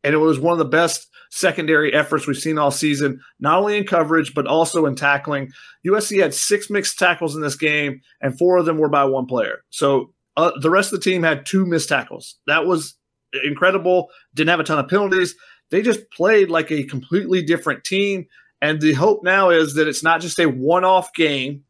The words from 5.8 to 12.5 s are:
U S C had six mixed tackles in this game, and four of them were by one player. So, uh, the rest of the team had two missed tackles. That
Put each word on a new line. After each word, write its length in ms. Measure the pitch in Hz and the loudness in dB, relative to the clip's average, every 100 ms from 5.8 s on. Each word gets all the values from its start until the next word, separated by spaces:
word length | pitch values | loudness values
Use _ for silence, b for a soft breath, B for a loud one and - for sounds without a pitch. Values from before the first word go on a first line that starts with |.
U 140 | 180 208 | -2 0
S 100 | 214 | 0
C 100 | 196 | 0
had 160 | 165 | 0
six 360 | - - 202 - | 0 -2 -2 -2
mixed 300 | 202 - - | -4 -4 0
tackles 360 | 185 170 165 151 | 0 0 -4 -4
in 60 | |
this 140 | 147 139 | -6 -2
game, 460 | 156 151 143 135 _ _ | -2 0 -4 -8 _ _
and 160 | 135 131 | -8 0
four 200 | 175 180 | 2 4
of 80 | 165 | 2
them 120 | 160 | 0
were 120 | 151 | 0
by 160 | 147 139 | 2 2
one 200 | 135 127 | 0 -2
player. 380 | 123 110 110 _ | -4 -4 -6 _
So, 440 | - 143 139 - _ _ - | -2 0 0 -2 _ _ 0
uh, 140 | 170 139 | 0 0
the 80 | 151 | 2
rest 240 | 190 196 | 2 0
of 60 | 185 | -2
the 100 | 190 | -2
team 140 | 185 | 0
had 220 | 165 143 139 | 0 -2 -2
two 200 | 190 185 | -2 0
missed 240 | 165 - | -2 0
tackles. 460 | 139 - - - - | -4 -4 -16 -18 -14
That 180 | - | -2